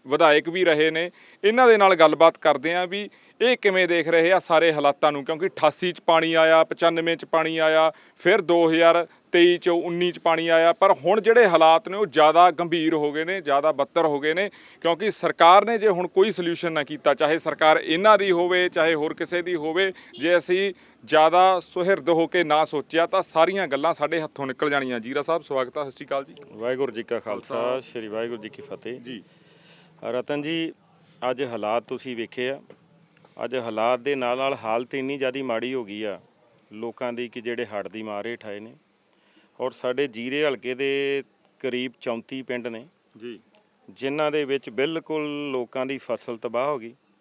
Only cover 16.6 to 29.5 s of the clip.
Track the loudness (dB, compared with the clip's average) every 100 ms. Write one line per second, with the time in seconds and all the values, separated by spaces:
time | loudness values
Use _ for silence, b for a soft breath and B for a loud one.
16.6 | -4 -4 -6 -2 0 2 0 -2 -4 0
17.6 | 4 4 2 0 4 4 4 0 0 0
18.6 | 0 0 0 0 -4 -8 -6 -6 -4 -6
19.6 | -4 -2 -2 -4 B -6 0 0 0 -2
20.6 | -4 -8 b b 0 4 4 6 4 2
21.6 | -4 -4 -2 0 0 0 0 0 0 0
22.6 | 0 -4 -4 -2 0 -2 -2 2 2 0
23.6 | -4 -2 -2 -2 -4 -4 -6 -8 -10 -6
24.6 | -2 -2 -4 -8 -8 -6 -4 -6 -4 -6
25.6 | -6 -8 -10 -12 -8 -8 -8 -16 -20 -10
26.6 | -6 -4 -4 -6 -8 -8 -8 -10 -8 -6
27.6 | -4 -6 -10 -14 -12 -10 -8 -10 -14 -18
28.6 | -18 -16 -14 -14 -14 -18 -18 b b